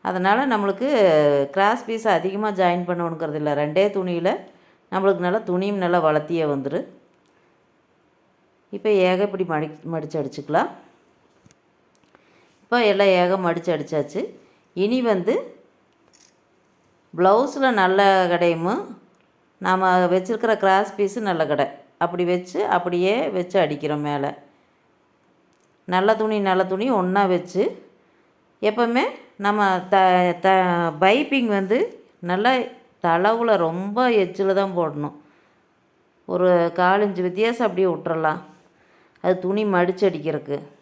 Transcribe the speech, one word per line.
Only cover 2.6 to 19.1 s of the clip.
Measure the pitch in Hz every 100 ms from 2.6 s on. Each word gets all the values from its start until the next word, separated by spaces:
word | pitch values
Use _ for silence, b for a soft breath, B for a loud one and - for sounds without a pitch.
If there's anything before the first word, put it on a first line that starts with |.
| 180 175 175
பண்ணணுங்கிறது | 175 170 160 160 156
இல்ல. | 151 143
ரெண்டே | 147 160 202 196
துணியில | 180 170 175 349 - b b b _
நம்மளுக்கு | 190 196 175
நல்லா | 180 214 180
துணியும் | 180 196 202
நல்லா | 180 175 156
வளர்த்தியே | 151 151 170 151
வந்துரு. | 139 135 170 - - _ _ _ b b b _ _ _ _ _ _ _ _ _ _ _
இப்ப | 202 214 202 180
ஏக | 185 202
இப்படி | 185 175
மடி-, | 151 151 151 160
மடிச்சு | 165 156 160
அடிச்சுக்கலாம். | 135 151 139 160 311 - - _ _ _ _ _ _ _ _ _ _ _ _ b b b b b
இப்ப | _ 247 220
எல்லாம் | 196 202 185
ஏக | 180 190 175
மடிச்சு | 170 175
அடிச்சாச்சு. | 156 143 156 143 196 392 - b b b
இனி | - 202 254 233
வந்து | 196 175 370 571 - _ _ _ _ _ - - _ _ _ _ _ _ _ _
ப்ளவுஸில் | 165 185 214 285 285 262 220
நல்ல | 185 190 196 190 180
கடையும் | 175 175 165 170 277 - 214 _